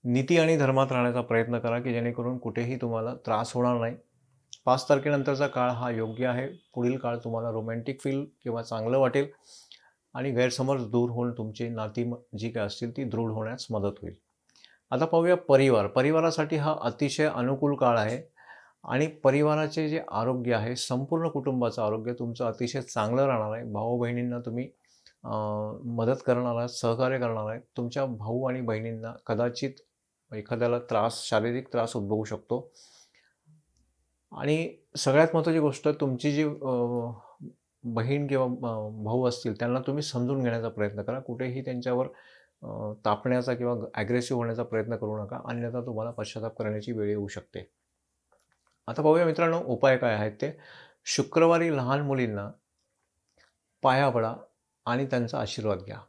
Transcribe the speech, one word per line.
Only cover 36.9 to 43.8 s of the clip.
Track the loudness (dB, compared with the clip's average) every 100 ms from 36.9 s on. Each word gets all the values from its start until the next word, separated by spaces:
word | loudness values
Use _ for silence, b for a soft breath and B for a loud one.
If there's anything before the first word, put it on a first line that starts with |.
| -2 -4 -8 B B -18 -18 _ _
बहीण | -6 -2 0 0 2
किंवा, | 2 0
अ, | -2 -4 -4 -6 -6
भाऊ | 0 2 2
असतील | 0 -4 -2
त्यांना | 0 0
तुम्ही | 0 -4
समजून | -2 -2 0 0
घेण्याचा | 0 0 -4
प्रयत्न | -2 -2 -2
करा. | -6 -6
कुठेही | -8 -6 -6 -6
त्यांच्यावर, | -6 -4 -2 0 -2 B B B B _
अ, | -12 -8 -8 -4
तापण्याचा | 0 0 2 0 0
किंवा | -2 -2 -2